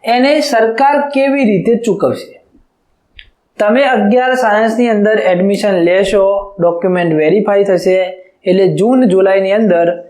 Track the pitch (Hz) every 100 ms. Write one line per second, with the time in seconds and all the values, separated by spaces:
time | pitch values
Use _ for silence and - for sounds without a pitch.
0 | - 240 262 302 285 240 226 226 277 285
1 | 285 269 277 277 254 196 180 233 - 185
2 | 139 - - - _ _ _ _ _ _
3 | _ _ - _ _ _ 208 233 277 247
4 | 208 247 254 254 240 208 226 226 240 208
5 | 208 214 185 180 190 196 208 185 170 185
6 | 196 202 196 196 - - 175 170 190 180
7 | 170 156 151 190 208 202 196 180 190 190
8 | 185 - - _ - 185 190 151 208 254
9 | 247 185 190 196 190 202 220 175 170 175
10 | -